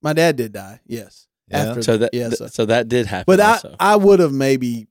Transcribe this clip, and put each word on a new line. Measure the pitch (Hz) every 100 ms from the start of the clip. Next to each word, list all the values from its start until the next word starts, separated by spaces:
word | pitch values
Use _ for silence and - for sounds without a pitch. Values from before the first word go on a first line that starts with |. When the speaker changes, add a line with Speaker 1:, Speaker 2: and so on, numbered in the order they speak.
Speaker 1:
My | 147
dad | 156 165 139
did | 113
die, | 101 95 110
yes. | _ 117 95 _ _ _ _
Speaker 2:
Yeah. | 143
Speaker 1:
After | 110 123
Speaker 3:
So | 113 113
that, | 113
Speaker 1:
yeah, | 120 117
Speaker 3:
th-, | 117
Speaker 1:
so. | 113
Speaker 3:
so | - 110
that | 113 113
did | 120 107
happen | 95 -
Speaker 1:
But | 185
I, | 208
Speaker 3:
also. | 226 - -
Speaker 1:
I | 190
would | 208 196 196
have | 165
maybe | 135 135 135 123 117 110